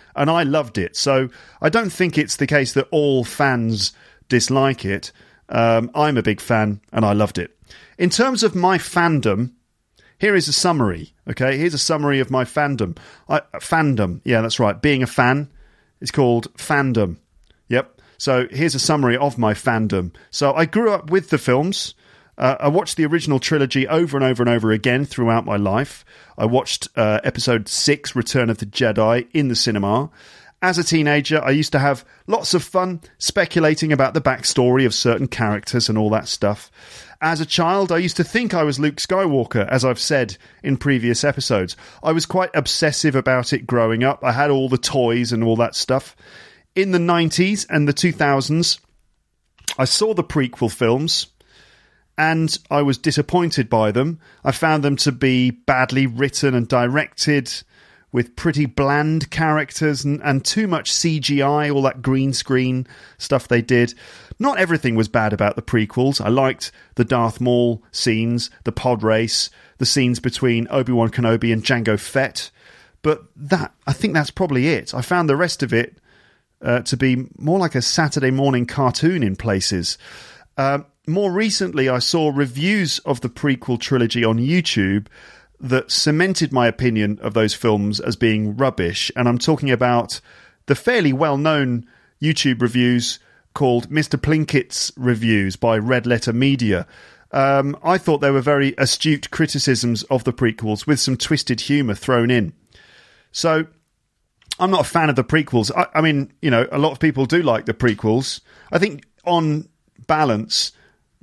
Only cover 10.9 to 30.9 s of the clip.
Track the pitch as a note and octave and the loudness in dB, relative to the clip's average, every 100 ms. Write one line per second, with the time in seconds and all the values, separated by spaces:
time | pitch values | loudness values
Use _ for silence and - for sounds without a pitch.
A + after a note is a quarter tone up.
10.9 | E2+ D#2 _ - - C3 C#3 E3+ D3 - | -2 -10 _ -12 -2 -2 0 0 -2 -2
11.9 | D#3 D3 C#3 B2+ C3 B2 - D3 C3+ F#2+ | 0 0 0 0 -2 -2 -2 -2 -2 -4
12.9 | E2 - - - D3+ - - - E3 D3+ | -6 -16 -20 -4 -4 -4 -12 -2 0 2
13.9 | A#2 F#2+ E2+ - A#2 A2+ - A2 G2+ D3+ | 2 0 -2 0 0 0 0 0 0 0
14.9 | C3+ B2+ - B2 C#3 D3 - - _ _ | 0 0 2 2 2 -2 -14 -20 _ _
15.9 | _ - - B2+ A#2 - - - C#3+ C3+ | _ -6 0 2 2 -2 -12 -2 0 2
16.9 | A2+ G2 D#2+ _ _ _ _ _ A#2 C3 | 0 0 -4 _ _ _ _ _ -2 -2
17.9 | _ _ _ - B2+ B2 B2+ E3 C3+ - | _ _ _ 0 0 0 0 0 0 0
18.9 | D3+ B2+ B2 C#3+ B2+ A2 G2+ - A2+ A2 | 2 2 2 0 0 -2 0 0 0 0
19.9 | G2 F2 - - - C#3+ C#3 E3 G#3 A#3 | -2 -4 -10 -14 -2 0 2 0 2 2
20.9 | G3 D3+ F#3+ - D3+ - B2+ E3 G3 - | 0 0 -2 0 -2 0 0 0 -4 -8
21.9 | - _ _ _ - B2+ C3+ C#3+ E3 - | -14 _ _ _ -2 -2 0 0 0 -2
22.9 | - D3+ E3 D3+ C3+ - D#3 C3+ C3+ C3 | -2 0 0 0 -2 0 0 0 0 0
23.9 | D#3+ E3+ C#3 C3 A#2+ A#2+ A#2 A2 G#2+ B2 | 0 0 0 0 2 2 2 2 2 2
24.9 | B2+ C#3+ - A#2 A2+ A2 G#2 G2+ G#2 C#3+ | 0 -2 -2 0 0 0 -2 0 0 -4
25.9 | - - - - - A2+ B2 - - - | -10 -20 -20 -20 -4 0 0 -2 -8 -6
26.9 | - G#2+ G#2+ - - - A#2 G2+ - - | -2 0 0 -2 -4 0 -2 -2 -2 0
27.9 | D3 - - A#2 C3+ A#2 A2 G2+ - B2 | 0 -2 -4 -2 0 0 -2 -6 -2 0
28.9 | G#2+ A2 A#2+ A#2+ D#3 C#3 A2+ - G#2+ G2 | 2 2 2 0 -2 0 0 -2 -2 0
29.9 | A2+ A2+ - - - - _ F#3 F3 E3 | 0 -2 -10 -20 -20 -20 _ -2 0 0